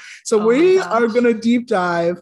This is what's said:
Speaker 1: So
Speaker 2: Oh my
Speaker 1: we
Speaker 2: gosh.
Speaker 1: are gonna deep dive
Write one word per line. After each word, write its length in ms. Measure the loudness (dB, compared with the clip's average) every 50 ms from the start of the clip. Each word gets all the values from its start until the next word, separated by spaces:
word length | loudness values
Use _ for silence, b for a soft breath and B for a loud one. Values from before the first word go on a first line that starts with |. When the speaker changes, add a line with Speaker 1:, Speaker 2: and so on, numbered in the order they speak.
| B B B B B
Speaker 1:
So 140 | -2 -2
Speaker 2:
Oh 20 | 0
my 40 | 2
Speaker 1:
we 300 | 2 2 2 4 4 2
Speaker 2:
gosh. 80 | 2 0
Speaker 1:
are 220 | 0 -2 -2 0
gonna 260 | 0 0 0 0 0 0
deep 340 | 0 0 0 0 0 -2
dive 540 | -2 -4 -2 -2 -2 -2 -2 -2 -4 -4 -6